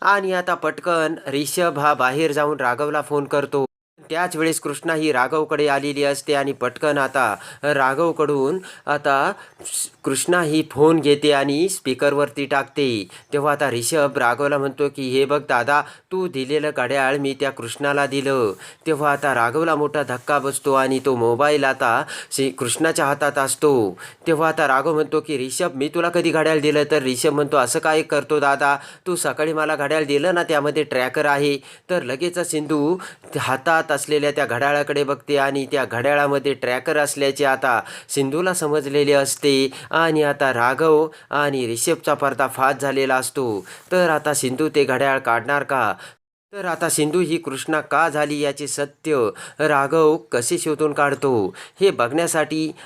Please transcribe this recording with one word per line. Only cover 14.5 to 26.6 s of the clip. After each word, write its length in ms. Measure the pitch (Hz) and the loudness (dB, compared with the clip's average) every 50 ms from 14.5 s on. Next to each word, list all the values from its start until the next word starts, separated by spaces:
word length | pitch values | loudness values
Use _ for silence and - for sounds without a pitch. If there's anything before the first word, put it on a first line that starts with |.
| 147 143 | 0 0
म्हणतो 320 | 139 139 131 120 147 143 | 0 -2 -2 -2 -2 -4
की, 200 | 139 - 135 131 | -2 -4 -6 -2
"हे 160 | 123 135 139 | 0 2 2
बघ 140 | 131 147 147 139 - | 2 0 -2 0 0
दादा, 320 | 139 120 120 123 143 147 139 143 - - _ _ | 0 0 2 2 2 0 0 -2 -8 -20 _ _
तू 160 | - 185 185 180 | -6 -6 -4 -4
दिलेलं 420 | - 135 131 127 147 151 147 151 139 - | -6 -6 -4 -2 -2 -2 -2 -2 -2 -2
घड्याळ 400 | 123 120 139 139 135 131 139 143 | -2 -2 0 0 0 0 0 0
मी 160 | 143 135 135 131 | -2 -4 -4 -2
त्या 100 | 143 135 | -2 -4
कृष्णाला 560 | 131 - 117 117 - - 143 143 143 143 143 | -4 -6 -10 -10 -8 -4 -2 0 0 0 0
दिलं." 460 | 135 139 139 131 135 135 135 120 104 92 - - - - - - 160 | 0 -2 -2 -2 0 0 0 0 0 -2 -4 -10 -20 -20 -8 -4 -4
तेव्हा 240 | 156 139 151 147 | -2 0 2 0
आता 220 | 143 139 151 143 131 | 0 2 0 0 2
राघवला 400 | 120 117 120 123 156 165 165 160 | 2 2 0 0 0 0 0 0
मोठा 280 | 147 147 143 147 151 143 | 0 0 -2 -2 -4 -4
धक्का 360 | 120 123 123 - - 147 143 | -4 -6 -6 -2 -2 0 0
बसतो 340 | 131 139 135 - - 143 135 | 0 -2 -4 -4 0 0 2
आणि 260 | 135 131 131 135 131 127 | 2 2 2 0 0 0
तो 100 | 139 131 | 0 0
मोबाईल 480 | 120 117 117 117 117 143 147 151 147 139 | 2 2 2 2 2 2 2 2 2 2
आता 400 | 135 131 - 139 117 113 127 147 - - - - - | 0 0 0 0 2 2 0 0 -4 -8 -14 -12 -8
श्री 180 | - - 135 135 | -4 -4 -2 -2
कृष्णाच्या 560 | 131 - 131 120 113 - 156 160 151 170 156 | -4 -4 -4 -4 -2 0 0 0 0 2 0
हातात 320 | 139 143 143 147 143 139 143 | 0 0 0 0 -2 0 0
असतो. 600 | 135 135 - - - 151 143 123 110 95 87 - - - - - - - | -2 -2 -2 0 2 2 4 4 2 0 -2 -6 -12 -20 -20 -8 -2 -2
तेव्हा 200 | 165 147 160 160 | 0 2 2 0
आता 200 | 156 156 156 139 | 0 2 2 2
राघव 260 | 131 135 139 165 160 | 2 2 2 0 0
म्हणतो 280 | 151 151 143 147 156 | 0 0 0 -2 -2
की, 160 | 151 - 156 131 | -2 -2 -4 -4
"रिषभ, 380 | 127 131 127 - 175 175 131 | -4 -6 -4 -4 -4 -4 -2
मी 120 | 135 139 151 | -4 -4 -4
तुला 220 | 147 170 170 175 | -2 -2 -2 0
कधी 220 | 170 175 160 165 | 0 0 2 2
घड्याळ 280 | 143 160 156 156 160 | 2 2 2 2 2
दिलं?" 240 | 156 | 2